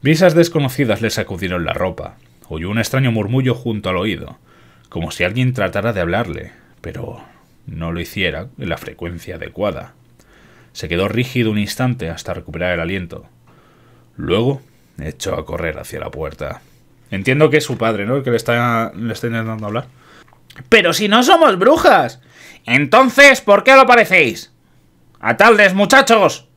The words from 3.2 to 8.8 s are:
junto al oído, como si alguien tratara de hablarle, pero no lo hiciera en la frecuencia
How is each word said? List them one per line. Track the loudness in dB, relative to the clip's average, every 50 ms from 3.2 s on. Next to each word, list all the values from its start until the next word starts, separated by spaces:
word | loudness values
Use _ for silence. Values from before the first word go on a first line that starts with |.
| -2 -2 -2 -2 0 0 -2
junto | -4 -4 -6 -6 -4 -4 -4
al | -4
oído, | -2 -2 -4 -6 -6 -10 -16 -18 _ _ _ _ _ _ _ _ _ _ _
como | -10 -8 -8 -8
si | -4 -2 -2
alguien | -2 0 0 -2 -2 -2
tratara | -2 -4 -4 -4 -4 -4 -2
de | -4 -2
hablarle, | -4 -2 -2 -4 -4 -6 -8 -12 -12 -16 -20 _ _ _ _ _
pero | -16 -14 -12 -12 -12 -14 -14 -18 -20 _ _ _ _ _ _ _ _
no | -16 -12 -10 -8 -8
lo | -8 -8
hiciera | -10 -8 -4 -2 -2 -2 -2 -6 -12 -14 _ -12
en | -8 -8
la | -8
frecuencia | -8